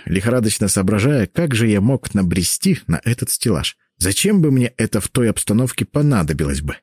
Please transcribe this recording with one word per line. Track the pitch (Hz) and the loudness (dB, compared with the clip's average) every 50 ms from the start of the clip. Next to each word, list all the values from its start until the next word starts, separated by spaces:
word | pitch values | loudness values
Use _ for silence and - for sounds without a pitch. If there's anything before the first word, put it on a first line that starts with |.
| - | -4
лихорадочно | - 82 95 95 117 123 127 110 110 - - 110 95 | -4 -4 -2 0 0 0 0 0 0 0 0 -2 0
соображая, | - 101 95 98 107 101 104 143 147 135 - | 0 0 0 0 2 2 2 2 2 2 0
как | - - - 170 151 123 | 0 -2 -2 -2 0 0
же | 107 117 113 | 2 2 2
я | 104 101 | 2 2
мог | 98 127 135 - - - - | 2 2 0 0 -2 -2 -2
набрести | 98 95 85 87 95 85 - - - - 196 175 - - | 0 0 0 0 0 0 -2 -2 -2 0 0 0 0 -2
на | - 82 - - | -4 -6 -4 -2
этот | 107 117 - 113 - | -2 -2 -2 -4 -4
стеллаж. | - - - 117 92 71 - - - _ _ _ _ - | -4 -2 -2 0 0 0 -2 -4 -8 _ _ _ _ -6
Зачем | - 95 101 - - 196 214 190 | -4 -2 -2 0 2 2 4 4
бы | 156 147 | 4 4
мне | 135 127 120 117 - - | 4 2 0 0 -2 -2
это | 113 104 - 107 | -4 -2 -2 -2
в | - - | -4 -4
той | - 127 120 110 | -2 0 0 0
обстановке | 101 - - - 104 113 131 127 - - 113 | 0 -2 -2 0 0 0 0 0 -2 -6 -6
понадобилось | - - 147 147 147 135 104 80 73 76 69 78 71 69 71 | -4 -2 0 2 2 2 2 0 0 -2 -2 -2 -2 -4 -4
бы? | 73 69 - - | -6 -8 -8 -10